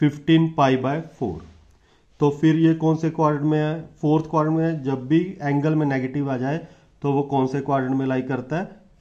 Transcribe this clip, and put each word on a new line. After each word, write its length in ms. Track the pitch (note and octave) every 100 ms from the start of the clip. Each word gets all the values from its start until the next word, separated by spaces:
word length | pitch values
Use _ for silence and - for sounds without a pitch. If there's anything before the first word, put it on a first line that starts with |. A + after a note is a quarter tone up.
fifteen 440 | D3 - - D#3+ E3
pi 140 | D#3+ C#3 C3
by 160 | B2+ D#3 D#3+
four। 240 | - A2+ D#2 - - _ _ _ _ _ -
तो 80 | D3
फिर 240 | D3 D#3+ D#3+
ये 180 | D#3+ D#3+
कौन 200 | D#3+ D#3+
से 140 | D#3+
क्वाड्रेंट 340 | D#3+ D#3 D3
में 140 | D3+ D3+
है, 220 | D3+ D#3+ D#3 -
फोर्थ 260 | D3+ D#3 D#3
क्वाड्रेंट 260 | D#3+ D#3 D#3+
में 60 | D#3+
है। 160 | D#3+
जब 220 | C3+ C3 B2+
भी 120 | E3 F3+ F#3+
एंगल 320 | C#3+ C#3+ D#3
में 120 | D#3 D3
नेगेटिव 440 | C3+ B2+ C#3+ C#3
आ 60 | B2+
जाए 220 | C3 D#3+ E3 - _ -
तो 100 | C#3+
वो 100 | C#3
कौन 220 | C#3 C#3 C3
से 140 | C#3
क्वाड्रेंट 340 | C3+ C3+ B2+ C3+
में 80 | C3+
लाई 160 | C3
करता 320 | B2+ B2+ B2 D#3
है, 80 | G#3 - _ _